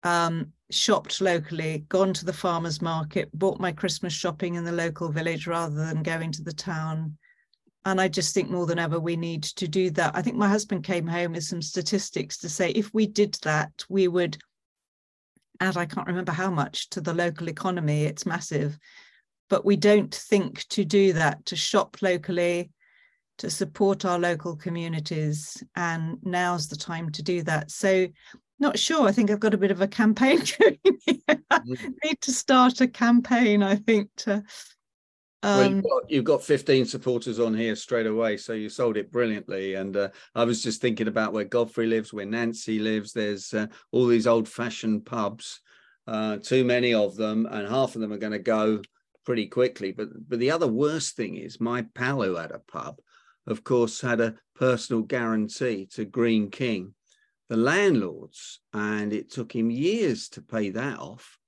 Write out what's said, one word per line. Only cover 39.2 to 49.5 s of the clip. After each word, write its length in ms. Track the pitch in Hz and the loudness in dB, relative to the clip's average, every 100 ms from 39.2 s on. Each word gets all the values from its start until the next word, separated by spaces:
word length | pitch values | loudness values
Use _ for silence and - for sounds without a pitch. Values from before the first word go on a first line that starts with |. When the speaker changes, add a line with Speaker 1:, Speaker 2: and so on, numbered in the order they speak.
| 117 107 - 98 98 | 0 -2 -4 -6 -4
Speaker 2:
And, 220 | 95 98 98 | -4 -4 -2
uh, 120 | 98 - - | -2 -6 -10
I 80 | - | 0
was 180 | 117 113 | 0 0
just 200 | 123 110 | -2 -2
thinking 260 | 123 110 110 | -2 0 -2
about 260 | 110 110 | 0 0
where 120 | 107 | -2
Godfrey 420 | 98 120 113 - 113 | -2 0 0 0 0
lives, 260 | 113 107 | 0 -2
where 140 | 107 98 | -10 -6
Nancy 540 | 113 117 113 - 110 | -4 -4 -4 -4 -2
lives. 320 | 107 107 101 | 0 -2 -4
There's, 420 | - 107 101 - | -4 -4 -4 -4
uh, 140 | 110 107 - _ | -4 -4 -10 _
all 140 | 123 123 | 2 4
these 180 | 117 117 | 4 6
old-fashioned 800 | 117 110 - 120 - 113 107 - | 4 2 -6 -8 -4 -2 -2 -2
pubs, 540 | 117 104 110 - - _ _ _ _ - | -4 -4 -6 -16 -18 _ _ _ _ -8
uh, 300 | 110 110 104 | -4 -4 -4
too 260 | - 131 | 0 2
many 280 | 123 123 123 | 4 4 4
of 200 | 113 101 | 4 2
them, 320 | 95 110 107 113 | 0 -2 0 -2
and 220 | 107 101 | -4 -2
half 260 | 127 131 | 0 0
of 60 | 113 | -2
them 120 | 107 | -6
are 60 | 104 | -6
gonna 220 | 107 107 | -6 -4
go 420 | 92 110 107 107 95 _ _ _ | 0 2 2 0 -4 _ _ _
pretty 220 | - 123 | -4 -2
quickly. 460 | - | -2